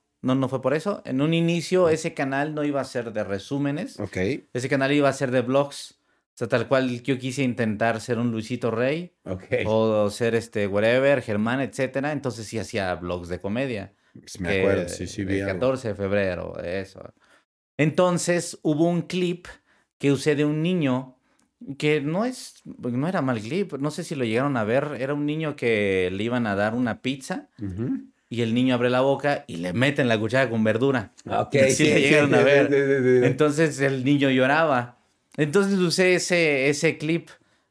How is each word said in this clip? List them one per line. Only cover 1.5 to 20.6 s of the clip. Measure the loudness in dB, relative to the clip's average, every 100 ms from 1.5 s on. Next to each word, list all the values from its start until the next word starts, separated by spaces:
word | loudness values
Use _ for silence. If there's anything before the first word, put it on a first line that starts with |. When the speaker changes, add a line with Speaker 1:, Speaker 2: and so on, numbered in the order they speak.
| 0 0 2
Speaker 2:
Ujú. | 4
Speaker 1:
ese | 2 -2
canal | -4 -4 -2 -2
no | -2
iba | -2 -2
a |
ser | -4 -6 -6
de | -6
resúmenes. | -4 -6 -4 -4 -2 -4 -8 -8
Speaker 2:
Ok. | -8 -2 -2 -4 -6
Speaker 1:
Ese | -6 -2
canal | 0 2
iba | 2 2
a |
ser | 2 0
de | 0
vlogs. | 2 0 0 -4 -16 _ _ _ _
O | -8
sea, | -2
tal | 0 2
cual | 0 0 -2
yo | -4 -4
quise | -4 -2
intentar | -2 0 -2 0 0 -2
ser | -2 -2
un | -2
Luisito | -2 -6 -4 -2
Rey | 0 -2 -2 -6 _
Speaker 2:
Ok. | -10 -10 -4 -2
Speaker 1:
o | 2 2 4 2 0
ser, | 0 0
este, | 0 -2 -2 -2
whatever, | 2 4 4 4 2
Germán, | 0 -2 0 -2
etcétera. | -4 -4 -4 -2 -4
Entonces | -4 -6 -6 -8
sí | -8
hacía | -6 -4 -2
vlogs | -4 -4 -6 -6
de | -8
comedia. | -4 -4 -4 -6 -10 _ _ -20 -18
Speaker 2:
Sí, | -8
me | -2
Speaker 1:
Que | 0
Speaker 2:
acuerdo, | 2 0 -2
sí, | -6 -8
sí, | -6
Speaker 1:
el | -2
Speaker 2:
vi | -2
algo. | -2
Speaker 1:
catorce | -2 -2 -2 -4
de |
febrero, | -4 -2 0 0 -4 -8 -10
eso. | -8 -8 -8 -14 -20 _ _ _ _ _ _ 0
Entonces | 2 4 2 2 0 0 -2 -4
hubo | -2 2 2
un | 0
clip | -2 -2 -2 -4 -10 -20 _ _ _ _
que | 0
usé | 2 2 2
de |
un | 0 0